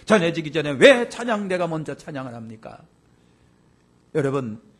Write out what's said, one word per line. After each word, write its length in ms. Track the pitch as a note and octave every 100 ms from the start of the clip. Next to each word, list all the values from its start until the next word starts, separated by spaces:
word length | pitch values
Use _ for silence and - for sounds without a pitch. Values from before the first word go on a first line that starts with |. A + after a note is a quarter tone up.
| -
전해지기 460 | G#3+ E3+ D#3+ D3+
전에 200 | D3+ D3
왜 380 | C3+ B3 B3 A#3
찬양대가 580 | - A#3+ G#3+ G3+ F3+ E3+
먼저 280 | D#3+ D3 C#3
찬양을 400 | - D3 C3 A#2
합니까? 440 | A2+ A2 A2+ - - _ _ _ _ _ _ _ _ _ _ _ _
여러분, 480 | D#3 C#3 C3+ B2 G#2+ -